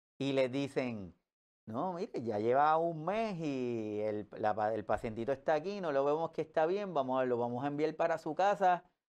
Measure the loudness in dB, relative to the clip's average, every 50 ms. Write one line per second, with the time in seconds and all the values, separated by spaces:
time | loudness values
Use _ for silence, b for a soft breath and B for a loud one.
0 | _ _ _ -6 -2 0 2 4 2 2 2 0 -2 -2 0 -2 -2 -2 -4 -6
1 | -8 -10 -14 _ _ _ _ _ _ _ _ _ _ -8 -6 -4 -4 -4 -4 -6
2 | -6 -6 -6 -6 -4 -2 -2 0 2 2 4 4 6 6 4 4 2 0 -2 -4
3 | -4 -4 -2 -2 -2 -2 -4 -4 -4 -4 -2 -2 -2 -2 -2 -2 -2 -4 -2 -2
4 | -2 -2 -2 -4 -6 -8 -6 -2 0 0 0 2 0 0 0 -2 -2 -2 -2 -2
5 | -2 -4 -6 -4 -2 -2 -2 -2 0 0 0 0 0 -4 -6 -6 -4 -2 0 2
6 | 2 2 2 2 0 -2 -4 -6 -6 -2 0 2 2 2 2 0 -2 -2 -2 -2
7 | 0 0 0 2 2 2 2 2 0 0 -2 -2 -2 -2 -2 0 -2 -2 0 0
8 | 0 0 0 -2 -4 -4 -2 2 2 2 4 4 4 4 4 2 0 _ _ _
9 | _ _